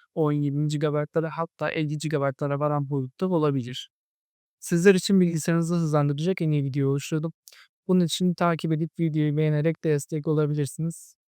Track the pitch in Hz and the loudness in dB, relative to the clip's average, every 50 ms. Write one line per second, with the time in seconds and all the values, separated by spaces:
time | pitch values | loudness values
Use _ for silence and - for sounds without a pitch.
0 | _ _ - 165 156 147 147 147 147 143 139 147 151 151 151 147 156 151 147 147 | _ _ -2 0 0 2 2 0 0 0 0 0 -2 0 0 0 -2 0 0 -2
1 | 151 - - 160 160 156 147 165 165 - _ - 151 151 - 165 156 147 151 147 | -4 -2 -2 -2 -2 -2 -4 -6 -8 -8 _ -6 -6 -4 -2 -2 -2 -2 -4 -4
2 | 160 151 160 143 139 139 131 - 151 139 143 139 147 147 147 147 143 135 147 139 | -4 -2 -2 0 -2 -2 -2 -2 -4 -4 -2 -2 0 0 0 -2 -2 -2 -4 -4
3 | 131 131 _ - 190 185 185 165 156 147 139 135 117 123 127 - - _ _ _ | -4 -6 _ -6 -4 -2 0 0 2 2 0 0 -4 -6 -10 -12 -14 _ _ _
4 | _ _ _ _ _ _ _ _ _ _ _ - - - 170 170 175 202 190 185 | _ _ _ _ _ _ _ _ _ _ _ -14 -6 -2 0 4 6 6 6 6
5 | - - 196 190 180 170 170 156 - - 165 170 165 160 175 170 165 151 147 147 | 4 2 4 4 4 2 0 -2 -2 0 0 0 0 0 0 0 0 2 2 2
6 | 143 147 147 143 160 180 190 - 170 156 151 147 139 139 127 143 139 135 139 143 | 2 2 0 0 -2 -2 -2 0 0 0 0 0 0 -2 -2 0 0 0 0 -2
7 | - - 160 156 156 165 - _ _ - - - - _ _ _ _ - 185 185 | -4 -4 -4 -4 -4 -4 -8 _ _ -20 -20 -20 -20 _ _ _ _ 2 2 2
8 | 175 156 - - 185 180 170 - 180 170 165 156 - 160 160 151 170 160 _ - | 2 2 0 0 0 0 0 2 0 0 0 0 0 -2 0 0 -2 -4 _ -2
9 | 170 160 151 156 151 147 147 151 156 151 151 147 147 165 156 - - 160 147 143 | -2 0 0 0 0 0 2 0 0 0 0 2 0 0 -2 -2 0 0 0 0
10 | - - 165 151 143 165 151 151 151 147 147 151 143 135 - - 156 170 165 - | -2 -4 -6 -4 -2 0 0 2 2 0 0 -2 -2 -4 -4 -4 -6 -6 -6 -8
11 | - - _ _ _ | -16 -20 _ _ _